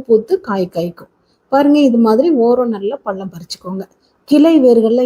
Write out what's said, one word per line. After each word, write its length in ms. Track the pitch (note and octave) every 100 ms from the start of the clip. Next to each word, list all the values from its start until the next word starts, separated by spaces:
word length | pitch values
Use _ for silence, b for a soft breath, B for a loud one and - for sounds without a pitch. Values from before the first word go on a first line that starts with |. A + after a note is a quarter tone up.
| C4
பூத்து 280 | A3 A3 F#4+
காய் 320 | - G3 F3+ E3+
காய்க்கும். 340 | F3 - - _ _ _ -
பாருங்க, 260 | C4+ C#4+ D4
இது 180 | C#4 A#3
மாதிரி 300 | A3+ A3 E4+ C#4
ஓரம் 280 | A#3 B3 A#3+
நல்லா 220 | G#3 G3 C5+
பள்ளம் 280 | A3 F#3+ G3
பறிச்சுக்கோங்க. 520 | E3+ E3+ - F3+ F#3+ - _ _ _ -
கிளை 240 | C#4+ D#4+ D#4
வேர்கள்ல 400 | B3+ A3+ A3 A#3+